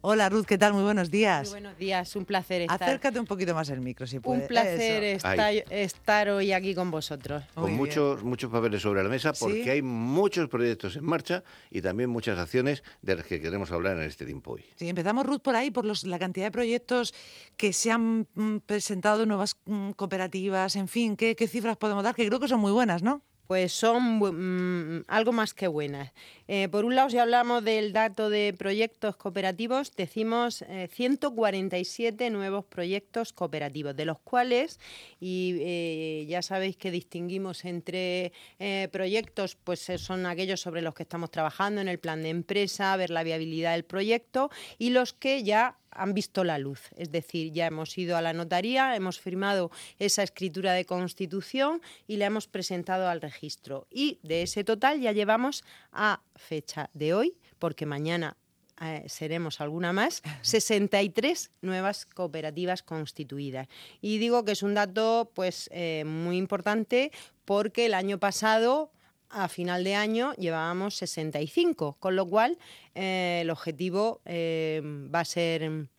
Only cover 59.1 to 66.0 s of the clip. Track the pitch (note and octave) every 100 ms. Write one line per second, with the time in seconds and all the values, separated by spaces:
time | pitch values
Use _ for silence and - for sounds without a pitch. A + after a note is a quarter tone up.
59.1 | - D#3 E3 E3 - D3 D#3+ F3 F#3 A#3+
60.1 | E4+ D#3 C#3+ - A3 - G#3+ G3+ G3+ G3+
61.1 | E3+ B3+ E4+ - _ F#3 F#3 F#3+ G3+ -
62.1 | - F3+ D#3 D#3 D3 F3+ F3+ - D#3+ D3+
63.1 | - C#3 C#3 C#3+ C3 C3 - - - G3+
64.1 | G#3+ A#3 A#3+ G#3+ G#3 G3+ G#3 G#3 F#3 A3
65.1 | A#3 A3+ - F#3 E3+ - E3+ E3+ D#3